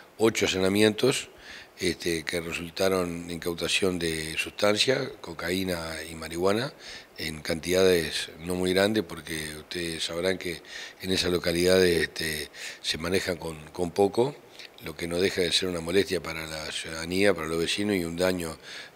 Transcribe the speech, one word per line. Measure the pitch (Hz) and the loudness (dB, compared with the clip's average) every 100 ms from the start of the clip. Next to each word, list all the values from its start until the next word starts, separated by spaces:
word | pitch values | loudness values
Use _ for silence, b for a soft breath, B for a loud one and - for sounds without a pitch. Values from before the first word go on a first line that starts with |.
| B - | B 2
ocho | 113 110 90 | 2 4 0
allanamientos, | 92 95 101 107 104 127 - - - B B B - | 2 2 6 6 6 2 2 -4 -14 B B B -4
este, | 92 78 90 82 | -4 -2 -2 -2
que | 78 87 | -2 -4
resultaron | 82 80 85 80 95 95 87 85 | -4 -6 -6 0 2 2 0 -4
en | 85 | -8
incautación | 85 87 85 82 - 95 90 | -6 -4 -4 0 2 2 2
de | 85 80 78 78 | 0 -2 -4 -4
sustancia, | 80 - 104 107 - 135 131 - | -6 0 2 4 2 0 -2 -8
cocaína | - 82 82 95 92 85 82 80 82 | -12 -8 -2 -2 0 -4 -4 -8 -10
y | 82 | -10
marihuana, | 80 85 92 107 143 - B B B - | -8 0 2 2 -2 -8 B B B -10
en | 82 78 | -8 -6
cantidades | 76 82 82 90 92 87 76 - - 80 | -4 -4 2 6 6 6 2 -4 -6 -8
no | 85 90 | -6 0
muy | 92 | 2
grandes, | 92 101 110 | 4 4 2
porque | 85 82 78 80 78 76 | -2 -6 -8 -6 -6 -10
ustedes | 78 90 85 80 | -10 -6 -4 -4
sabrán | - 85 92 90 | -4 -2 0 0
que | 90 78 - B B B | -4 -8 -10 B B B
en | 95 | -2
esas | 92 92 | 0 2
localidades, | 87 90 85 90 92 90 82 | 0 0 2 6 6 6 4
este, | 78 - 80 78 - B B B | 0 -2 -4 -4 -8 B B B
se | - 78 | -6 -4
manejan | 85 95 - 85 | 0 0 0 -4
con, | 82 78 76 | -6 -10 -10
con | - 87 | -4 -2
poco, | 90 101 113 135 147 - B B - | 4 4 4 0 0 -16 B B -16
lo | 82 78 | -14 -8
que | 85 | -4
no | 87 | 0
deja | 95 - | 2 2
de | 85 | 0
ser | - 92 | 2 0
una | 85 | -4
molestia | 82 98 87 87 | 0 2 2 0
para | 80 80 80 | -4 -8 -8
la | 78 76 | -8 -8
ciudadanía, | - 82 80 82 92 101 | -8 -8 -8 -2 4 4
para | 85 78 | 4 0
los | 82 | 0
vecinos | 82 - 104 | 0 0 2
y | 95 | 2
un | 85 85 | 0 0
daño | 92 92 80 80 B B B | 0 0 -4 -8 B B B